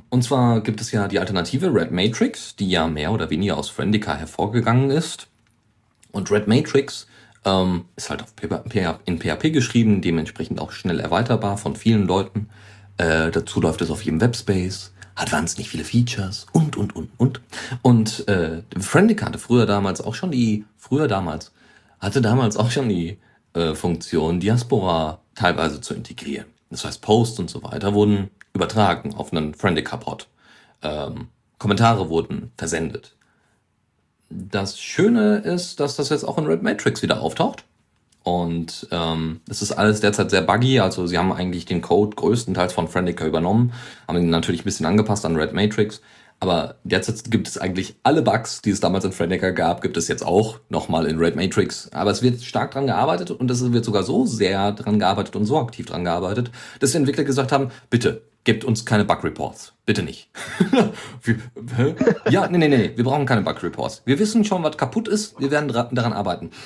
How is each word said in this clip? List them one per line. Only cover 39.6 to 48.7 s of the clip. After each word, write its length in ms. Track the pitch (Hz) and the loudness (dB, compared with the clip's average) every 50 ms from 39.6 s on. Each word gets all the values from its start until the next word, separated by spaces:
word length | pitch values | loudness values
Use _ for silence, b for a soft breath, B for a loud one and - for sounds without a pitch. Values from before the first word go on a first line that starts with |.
| - | -4
ist 80 | 104 | -4
alles 300 | - - 98 107 107 107 | -2 2 4 4 4 4
derzeit 280 | - 104 101 - 101 85 | 2 2 2 2 0 2
sehr 140 | - 92 90 | 4 2 4
buggy. 360 | - 92 110 123 127 131 123 | 4 4 4 4 4 4 4
Also 280 | 98 92 87 - 90 85 | 4 2 0 -2 -4 -2
sie 100 | 87 82 | 0 0
haben 140 | 90 92 - | 0 0 0
eigentlich 320 | - 92 90 87 90 85 | 0 -4 -4 -4 -6 -6
den 160 | - 92 87 | -4 -4 -4
Code 340 | 82 - 87 92 104 104 104 | 0 2 4 4 4 2 0
größtenteils 580 | - - - 110 120 - - 95 92 90 90 - | -2 0 2 2 2 0 -2 0 0 0 0 0
von 140 | - 87 82 | -2 -4 -2
Friendica 380 | - 90 90 90 85 - 82 | -2 -2 -2 -2 -2 -2 -2
übernommen, 480 | 78 78 80 82 87 98 117 123 120 120 B B B B B B B | -2 0 0 0 2 4 4 4 2 0 B B B B B B B
haben 120 | 85 87 | 0 2
ihn 100 | 87 85 | 2 2
natürlich 320 | 82 82 82 - 90 85 | 2 2 2 0 -2 -2
ein 40 | - | -2
bisschen 200 | 101 92 - 85 | -6 -4 -2 0
angepasst 400 | 80 92 107 107 104 104 98 - | 2 2 2 4 2 0 0 0
an 100 | 82 82 | 0 0
Red 180 | 80 78 76 - | 0 0 0 0
Matrix. 480 | 85 101 104 104 - 107 104 - - b b b b b b b b | 0 0 0 2 0 0 -2 -2 -12 b b b b b b b b
Aber 360 | - 92 90 82 76 - - _ _ | -2 0 0 0 0 -4 -8 _ _
jetzt 480 | 90 - 87 - - - - - - | -2 -2 0 0 -2 -6 -6 -6 0
gibt 160 | 110 110 95 - | 0 0 0 -2
es 100 | - - | -6 -6
eigentlich 380 | - 98 90 90 82 - - _ _ | -4 -4 -2 -4 -6 -6 -10 _ _
alle 180 | 113 143 160 | 2 2 4
Bugs, 400 | 139 120 98 113 120 - - - | 2 2 0 0 -2 -4 -12 -4
die 80 | - | -2
es 100 | 110 | -2